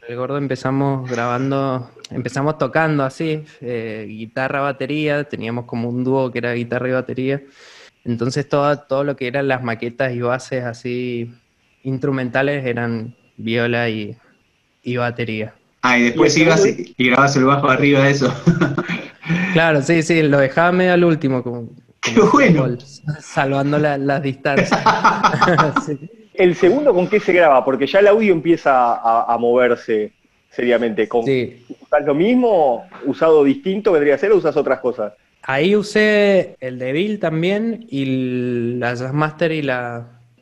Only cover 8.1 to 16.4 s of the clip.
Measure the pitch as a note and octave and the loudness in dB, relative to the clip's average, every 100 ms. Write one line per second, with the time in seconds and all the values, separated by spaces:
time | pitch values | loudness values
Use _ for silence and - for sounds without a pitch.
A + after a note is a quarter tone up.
8.1 | A#2 B2 D3 C#3 D3 C#3+ C#3+ - C3+ C#3+ | -4 -2 -4 -2 0 2 0 -2 -2 -2
9.1 | C3+ B2 C#3 C#3 B2+ A#2+ A2 A#2+ A#2 C3 | -4 -4 -2 -2 -2 -4 -4 -6 -4 -4
10.1 | A#2+ A#2+ B2+ - B2+ B2 A#2 B2+ B2 B2 | -2 -2 -2 -4 -6 -6 -8 -8 -6 -6
11.1 | A#2+ A#2 A#2+ _ _ _ _ C3 C3 C#3+ | -6 -8 -12 _ _ _ _ -8 -4 -2
12.1 | C3+ B2 C3 C#3 C#3+ B2+ A#2+ A#2 A2+ A2+ | -2 -2 0 0 -2 -4 -4 -4 -4 -8
13.1 | - _ - A2 A#2 A#2+ A#2+ A#2 A2 G#2 | -16 _ -10 -4 0 0 0 -2 -4 -8
14.1 | A#2 _ _ _ _ _ _ B2 B2 A#2+ | -14 _ _ _ _ _ _ -8 -4 -4
15.1 | A#2 A2+ A2 A2 _ _ - B2+ B2 A#2+ | -4 -6 -6 -8 _ _ -4 0 2 2
16.1 | D#3 - E3 | 4 2 4